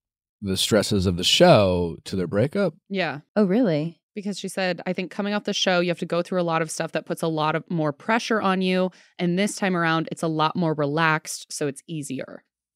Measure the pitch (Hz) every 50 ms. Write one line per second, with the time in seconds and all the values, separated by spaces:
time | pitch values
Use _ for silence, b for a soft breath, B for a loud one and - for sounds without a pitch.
0 | _ _ _ _ _ _ _ _ 104 98 95 - - - 117 101 95 - 107 98
1 | 90 98 87 87 87 - - - 175 180 151 110 101 92 90 87 87 82 - -
2 | - - 101 95 90 82 98 101 117 147 - 202 202 165 - _ _ - 196 190
3 | 175 151 131 147 - _ - 208 214 180 185 247 262 185 156 147 156 165 - _
4 | _ _ _ 214 190 208 190 - - 185 - 196 190 180 175 165 - 185 180 -
5 | 185 156 - - 202 202 208 208 208 208 202 - - 196 180 175 180 175 165 -
6 | 185 165 165 175 170 - 190 180 175 170 160 160 165 160 - - 165 160 - 160
7 | - - 170 - 175 165 160 151 151 156 156 156 - - 180 160 151 151 139 -
8 | - - 226 240 - - 233 208 196 190 185 190 190 185 185 185 185 185 b b
9 | b b b - 180 175 175 185 202 202 - - 208 185 185 170 170 160 165 160
10 | 156 - - - 175 165 156 156 156 156 - 185 175 160 156 147 147 143 143 160
11 | 165 160 156 156 - - - - - - - - 151 143 139 - - - 165 151
12 | 135 - 131 131 - - - - _ _ _ _ _ _ _